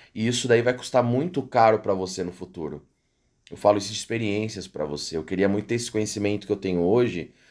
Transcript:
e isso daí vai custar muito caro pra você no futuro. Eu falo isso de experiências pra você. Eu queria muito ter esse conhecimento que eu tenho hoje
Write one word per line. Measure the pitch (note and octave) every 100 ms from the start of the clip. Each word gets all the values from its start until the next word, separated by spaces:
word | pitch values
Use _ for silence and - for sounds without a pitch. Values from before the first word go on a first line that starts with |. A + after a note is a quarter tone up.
| -
e | - A2+
isso | B2 B2
daí | A#2
vai | A#2
custar | B2 - B2+
muito | A#2+ B2 F3 D3
caro | - A#2+ A2+ G#2+
pra | G2+
você | F#2+ F#2 F#2+
no | F2
futuro. | - F2+ F2 D2+ D2 - _ _ _ _ _ -
Eu | -
falo | G2+ G#2
isso | G2+
de | G#2+
experiências | - A#2 A2 G2+ A2 G2+ E2+
pra | -
você. | D2+ D2 - E2
Eu |
queria | D#2 F#2 G2
muito | G2+ G#2
ter | A#2
esse | A#2
conhecimento | A2 G#2+ G#2 G2+ G#2 -
que |
eu | G2+
tenho | F#2+ F2+
hoje | F2 A#2 A#2+ F2+ D2 _ _